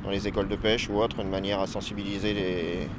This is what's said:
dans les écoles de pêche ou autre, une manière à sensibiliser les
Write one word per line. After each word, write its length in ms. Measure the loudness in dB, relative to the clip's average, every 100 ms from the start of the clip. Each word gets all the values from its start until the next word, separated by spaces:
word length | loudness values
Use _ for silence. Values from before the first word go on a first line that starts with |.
dans 60 | -2
les 180 | -2 0
écoles 200 | 0 0
de 80 | 2
pêche 340 | 4 2 2
ou 100 | 2
autre, 180 | 2 0
une 80 | -2
manière 320 | 0 0 0
à 60 | 0
sensibiliser 680 | -2 -6 -6 -4 -2 0
les 540 | 0 0 0 0 -2 -4